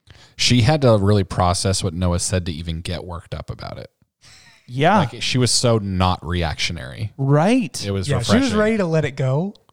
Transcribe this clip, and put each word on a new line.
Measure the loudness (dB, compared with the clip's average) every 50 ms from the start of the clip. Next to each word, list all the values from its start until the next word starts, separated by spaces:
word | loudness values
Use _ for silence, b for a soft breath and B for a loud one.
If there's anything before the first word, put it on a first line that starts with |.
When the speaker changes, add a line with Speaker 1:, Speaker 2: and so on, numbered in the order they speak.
| _ b b b b b b
Speaker 1:
She | b 2 4 4 6
had | 6 4 4 4
to | 6 4 6 6
really | 4 4 4 4 2
process | 0 0 2 2 2 2 2 0 0 0 0 -2
what | -4 -4
Noah | -2 -2 0 0 -2
said | -2 -2 -2 -2 -2
to | -4
even | -8 -8 -8 -6 -8 -6
get | -6 -8 -8 -8 -10
worked | -12 -12 -14 -12 _ -12
up | -12 -10 -12
about | -14 -12 -12 -14 -12 -14
it. | -16 -18 _ _ _ _ _ _ B B B B B B B B B
Speaker 2:
Yeah. | -12 -4 0 2 4 4 4
Speaker 1:
Like, | 2 0 -4 -6
she | -6 -2 0 2
was | 2 2
so | 2 2 2 2 2 2
not | 0 -2 0 2 2 2 2 -2 -4
reactionary. | -6 -4 -2 -2 -4 -4 -4 -6 -6 -6 -10 -12 -14 -10 -10 -10 -10 -6
Speaker 2:
Right. | -4 0 2 2 2 4 2 2 0 0 -4 -8 -8 -6
Speaker 1:
It | -4
was | -4 -2 -2 -2
Speaker 3:
Yeah, | -2 -2
she | 0 2 2
was | 2 2
Speaker 1:
refreshing. | 2 0 0
Speaker 3:
ready | 0 0 0 0
to | 0
let | 0 0 0 -2
it | -2 -4
go | -4 -2 -2 0 -2 -2 -4 -8 _ _ _